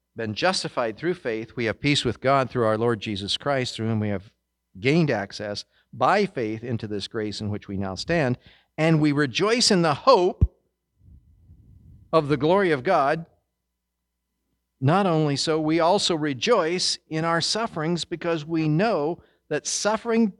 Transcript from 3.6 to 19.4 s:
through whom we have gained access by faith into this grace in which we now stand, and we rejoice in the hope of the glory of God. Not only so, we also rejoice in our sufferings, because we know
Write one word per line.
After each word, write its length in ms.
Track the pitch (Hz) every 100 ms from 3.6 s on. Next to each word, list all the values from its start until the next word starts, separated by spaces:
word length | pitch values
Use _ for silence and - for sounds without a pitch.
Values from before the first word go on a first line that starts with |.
| 123 -
through 120 | 110
whom 120 | 110
we 100 | 107
have 220 | 98 104 _ _ _ _ 95
gained 300 | 117 160 151
access 540 | 107 98 - 104 101 - _ _
by 340 | 120 131 196 196
faith 380 | 139 110 110
into 240 | 120 113 110
this 200 | 104 -
grace 340 | 117 107 104
in 80 | 107
which 180 | 104 -
we 80 | 98
now 180 | 98 92
stand, 420 | - 170 127 127 - - _ -
and 240 | 160 160
we 100 | 151
rejoice 600 | 139 143 117 202 240 -
in 100 | 190
the 120 | 165
hope 600 | 139 - 220 180 - - _ _ _ _ _ - - _ _ _ - - - - - -
of 140 | 160 143
the 80 | 151
glory 340 | 151 190 190
of 120 | 139
God. 420 | 123 170 139 165 165 _ _ _ _ _ _ _ _ _ _ _ _ _ _ -
Not 280 | 135 185 196
only 280 | 156 151 139
so, 240 | 165 160
we 200 | 156 165
also 360 | 165 202 - 165
rejoice 840 | 151 127 208 226 160 180 - - -
in 160 | 156 165
our 160 | 165
sufferings, 640 | - 214 226 165 156 170 -
because 400 | 170 170 165 147
we 240 | 165 156
know 540 | 156 220 180 147 170 - _